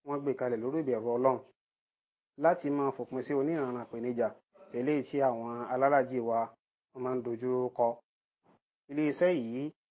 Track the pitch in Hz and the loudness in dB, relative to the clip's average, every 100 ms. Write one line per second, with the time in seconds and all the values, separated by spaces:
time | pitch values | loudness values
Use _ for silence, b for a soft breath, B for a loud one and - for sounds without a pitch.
0 | 143 143 143 127 127 113 120 160 139 113 | -8 -4 -2 -2 0 -2 -2 -2 0 0
1 | 117 120 131 123 - _ _ _ _ _ | 0 2 4 2 -4 _ _ _ _ _
2 | _ _ _ - 160 - 147 143 139 - | _ _ _ 2 2 4 0 0 0 -2
3 | 120 131 123 139 143 165 131 123 117 117 | -6 -6 0 0 2 0 -2 -4 -8 -6
4 | 123 120 110 - _ - - 120 131 147 | -4 0 0 -2 _ -20 -10 -4 0 0
5 | - 143 135 117 117 120 110 127 135 143 | 0 2 2 2 -4 -6 -4 2 4 4
6 | 127 127 117 113 113 - _ _ _ 131 | 2 -2 0 0 -2 -6 _ _ _ -8
7 | 127 127 117 117 127 127 123 - 117 - | -4 -4 -4 -4 -2 -2 -2 0 0 -2
8 | _ _ _ _ _ _ _ _ - 143 | _ _ _ _ _ _ _ _ -8 -2
9 | 151 139 180 170 113 123 151 - _ | 0 2 2 2 -2 -6 -8 -10 _